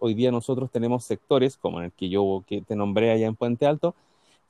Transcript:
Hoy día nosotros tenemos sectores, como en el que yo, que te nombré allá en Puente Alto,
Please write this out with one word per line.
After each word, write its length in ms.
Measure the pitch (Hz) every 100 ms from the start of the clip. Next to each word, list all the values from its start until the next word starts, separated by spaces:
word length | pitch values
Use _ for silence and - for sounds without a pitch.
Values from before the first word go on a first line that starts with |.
Hoy 120 | 117
día 160 | 107 127
nosotros 380 | 120 - 127 131
tenemos 340 | 120 117 123
sectores, 520 | - 104 - 139 131 -
como 220 | 87 85
en 80 | 87
el 60 |
que 160 | - 92
yo, 340 | 98 98 95 -
que 160 | 101
te 140 | 101 107
nombré 360 | 101 101 113
allá 140 | 113 110
en 100 | 110
Puente 280 | 120 120
Alto, 300 | 143 151 170 - _ _ _ _